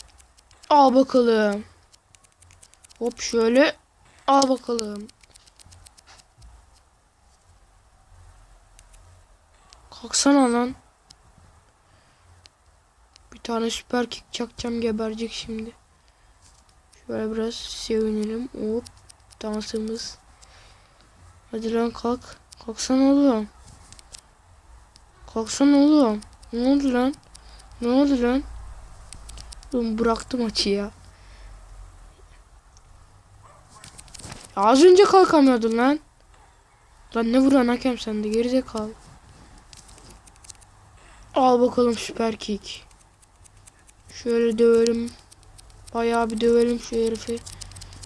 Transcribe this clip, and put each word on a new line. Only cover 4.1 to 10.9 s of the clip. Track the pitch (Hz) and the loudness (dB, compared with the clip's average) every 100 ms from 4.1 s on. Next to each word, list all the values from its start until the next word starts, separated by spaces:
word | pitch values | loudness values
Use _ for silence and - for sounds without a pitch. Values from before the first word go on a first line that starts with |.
| _ - | _ 2
Al | 269 269 | 2 4
bakalım. | 254 - 233 214 208 214 - _ _ _ _ - - - _ _ - _ _ - - _ _ _ _ _ _ _ _ _ _ _ _ _ _ _ - - - _ _ _ _ _ - _ _ _ _ _ _ _ - _ | 0 -4 -6 -6 -8 -16 -20 _ _ _ _ -20 -20 -20 _ _ -20 _ _ -20 -20 _ _ _ _ _ _ _ _ _ _ _ _ _ _ _ -20 -20 -20 _ _ _ _ _ -20 _ _ _ _ _ _ _ -20 _
Kalksana | - 233 - 277 285 247 | -20 -8 -2 2 4 2
lan. | 240 247 262 _ | 0 -4 -8 _